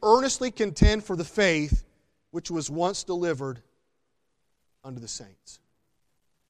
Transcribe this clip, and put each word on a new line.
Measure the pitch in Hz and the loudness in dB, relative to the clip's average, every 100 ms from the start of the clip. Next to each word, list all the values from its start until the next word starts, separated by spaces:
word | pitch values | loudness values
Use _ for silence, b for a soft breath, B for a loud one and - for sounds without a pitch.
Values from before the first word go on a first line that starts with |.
earnestly | 214 240 262 - 254 | 4 6 4 -2 -4
contend | - 208 151 208 214 208 | -2 -2 4 4 4 -2
for | 175 | -6
the | |
faith | 160 - 196 156 147 - - _ _ _ _ | -4 2 2 2 0 -2 -2 _ _ _ _
which | 170 - | -12 -6
was | 165 139 | -6 -6
once | 147 180 196 - | -2 -4 -4 -6
delivered | 180 175 139 135 123 - _ _ _ _ _ _ _ _ _ _ _ | -4 -2 -4 -6 -10 -16 _ _ _ _ _ _ _ _ _ _ _
unto | 135 123 | -16 -14
the | 117 | -14
saints." | - 101 95 - - _ _ _ _ _ _ _ _ | -14 -16 _ -20 -20 _ _ _ _ _ _ _ _